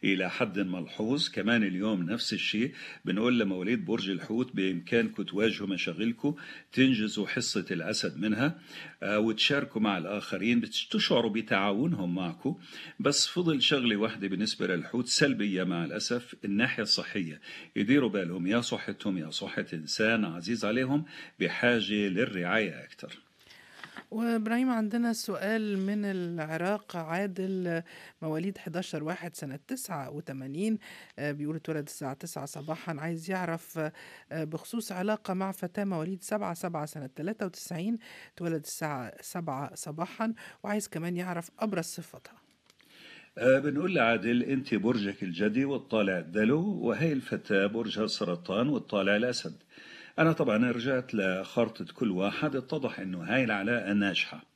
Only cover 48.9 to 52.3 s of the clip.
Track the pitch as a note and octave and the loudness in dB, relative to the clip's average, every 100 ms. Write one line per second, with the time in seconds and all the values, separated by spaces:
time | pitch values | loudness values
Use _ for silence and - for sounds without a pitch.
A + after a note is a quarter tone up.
48.9 | G#2 F#2+ G#2 B2 A#2+ - - _ - - | 0 4 4 2 -2 -6 -10 _ -20 -20
49.9 | - - - D#3+ D#3+ C3 G#2+ B2 A#2+ A#2+ | -20 -14 2 4 6 4 6 4 2 2
50.9 | C3 B2+ A2 F#2+ F#2 F#2 - A2+ - F2 | 0 0 2 2 2 0 2 2 0 -12
51.9 | - A#2+ F2+ G2 | 0 0 2 0